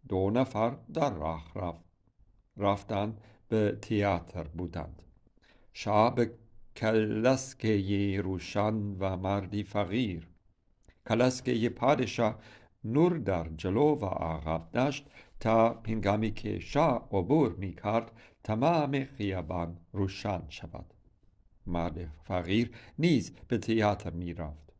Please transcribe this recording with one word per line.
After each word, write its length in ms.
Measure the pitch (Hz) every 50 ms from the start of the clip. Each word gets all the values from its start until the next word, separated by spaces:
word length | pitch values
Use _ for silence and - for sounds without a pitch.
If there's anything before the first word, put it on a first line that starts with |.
| _ -
دو 220 | 101 95 95 98
نفر 480 | 107 120 131 131 - 107 110 117 131 160 - - -
در 200 | 160 151 143 104
راه 380 | 80 76 80 80 80 78 - -
رفت-، 280 | 101 95 87 82 - - _ _ _ _ _ _ _ _ _ _ _ _ _ _ -
رفتن 600 | 101 101 101 101 - - 113 98 104 107 110 104 - - - _ - -
به 300 | 117 110 104 104 - 104
تئاتر 640 | - - 113 104 101 101 95 87 82 - - 90 80
بودند. 580 | 76 76 82 90 85 - 90 - - - - - - _ _ _ _ _ _ _ _ _ - _ - _
شاه 420 | - - 107 104 104 110 120 135
به 180 | 127 120 110 - - - - - - - - -
کلاسکه 1500 | - - 110 113 110 110 107 110 110 113 127 135 131 - - - - - 110 110 101 95 95 101 98 101 101 95 98
روشن 520 | 92 92 95 90 85 - - 104 101 107 110
و 440 | 110 101 104 101 90 95 95 95 95
مردی 460 | 95 95 98 101 95 92 101 104 104
فقیر. 680 | - - 104 101 87 98 120 131 107 90 80 80 - - _ _ _ _ _ _ _ _ _ _ - _ _ _ -
کلاسکه 600 | 113 113 123 131 127 127 - 127 123 117 113 120
پادشاه 720 | 117 - - 127 151 - 127 104 - - 120 107 117 - - - - - - _ _ _ -
نور 340 | 107 117 143 165 180 175 160
در 320 | 113 98 95 87 82 80
جلو 460 | 80 78 - 95 98 117 147 151 151
و 100 | - 104
عقب 640 | 95 - - - 82 80 78 78 78 80 82 - -
داشت 360 | - 117 127 147 135 - - - _ - - _ _ -
تا 420 | - 113 110 113 113 117 117 - - 107
هنگامی 440 | 113 113 95 101 101 110 110 110
که 280 | 107 - - 104 101 95
شاه 480 | 87 - - 139 160 160 127 117 - -
عبور 440 | - 98 90 87 139 165 143 110 85
می‌کرد، 560 | 95 98 95 - - - 104 107 117 113 - - - - - _ _ _
تمام 600 | - 110 110 127 160 175 160 147 135 139 139 135
خیابان 720 | - - - 104 101 95 92 85 73 90 90 85 82 87 90 - _ -
روشن 480 | 101 98 92 95 - - 104 98 87 - -
شود. 440 | - - - 80 - - - - _ _ _ _ _ _ _ _ _ _ _ _ _ _ _
مرد 460 | - 87 85 85 87 78 82 87 80 76 - -
فقیر 480 | - 95 90 85 85 98 110 120 117 - - - - - -
نیز 320 | 151 175 160 120 90 - - - - -
به 100 | 123 110
تئاتر 540 | - - 110 110 107 104 101 92 - 92
می‌رفت. 640 | 82 87 90 87 85 82 82 76 76 76 - - _ _